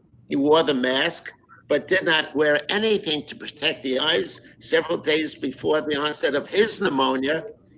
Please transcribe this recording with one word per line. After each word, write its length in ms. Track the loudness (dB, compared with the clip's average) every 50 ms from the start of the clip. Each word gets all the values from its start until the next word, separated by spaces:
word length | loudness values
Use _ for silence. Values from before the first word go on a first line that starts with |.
| _ _ _ _ _ -4
He 80 | -2
wore 280 | 0 2 4 6 4 4
the 100 | 4 2
mask, 580 | 0 0 0 0 0 0 -2 -4 -6 -10 -12 -20 _ _ _ -20 -14 _ -2
but 180 | -2 -2 0 0
did 160 | 0 0 2
not 320 | 2 0 0 0 -2 0
wear 240 | 0 2 2 2 2 0 -2
anything 560 | -2 0 2 2 0 0 0 -2 -4 -4 -4
to 100 | -8 -14
protect 480 | -14 -14 -14 -10 -4 -4 -4 -4 -4 -4
the 160 | -2 -2 0
eyes. 420 | 0 2 0 0 0 -2 -6 -8 -10 -16 -18 -12
Several 380 | -6 0 0 0 2 0 -2 -4
days 380 | 0 0 2 2 2 -2 -4
before 460 | -4 -4 -6 -6 -4 0 0 0 2
the 140 | 0 0 -2 0
onset 380 | 0 -2 -2 0 -2 0 0
of 140 | 0 -2 0
his 320 | 2 2 2 2 2 0
pneumonia, 640 | 0 0 2 2 2 2 2 0 0 0 -2 -2 -4 -8 -16 -20 _ _ _